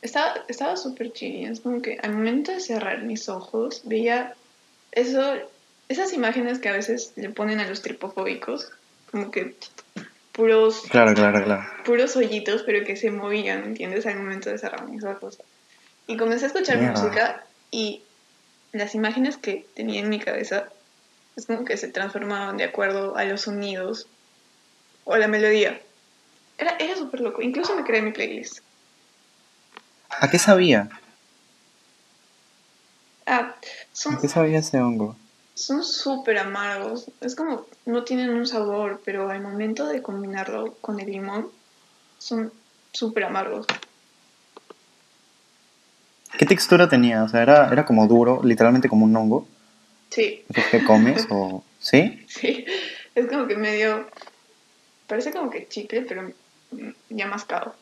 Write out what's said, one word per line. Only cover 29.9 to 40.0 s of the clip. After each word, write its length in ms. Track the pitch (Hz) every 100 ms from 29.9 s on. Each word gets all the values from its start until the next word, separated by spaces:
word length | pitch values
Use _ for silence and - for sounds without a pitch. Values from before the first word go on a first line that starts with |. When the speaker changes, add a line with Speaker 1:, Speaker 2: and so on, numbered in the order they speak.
| _ _
Speaker 2:
¿A 220 | - 156
qué 80 | 175
sabía? 500 | - 190 180 120 104 - _ _ _ _ _ _ _ _ _ _ _ _ _ _ _ _ _ _ _ _ _ _ -
Speaker 1:
Ah, 300 | 254 240 - - - -
son 220 | - 294
Speaker 2:
¿A 60 | -
qué 80 | 147
sabía 300 | 170 160 156
ese 200 | 156 135
hongo? 360 | 123 117 107 110 _ _ _
Speaker 1:
son 280 | - - 277
súper 560 | 330 - 277 269 233 208
amargos. 680 | 196 202 202 196 202 233 - -
Es 140 | 247
como, 320 | 254 320 233 - - -
no 180 | 240
tienen 260 | 240 254 247
un 160 | 233 240
sabor, 560 | 240 208 202 208 202
pero 240 | - 196 196
al 100 | 196
momento 440 | 202 202 220 226 294
de 140 | 277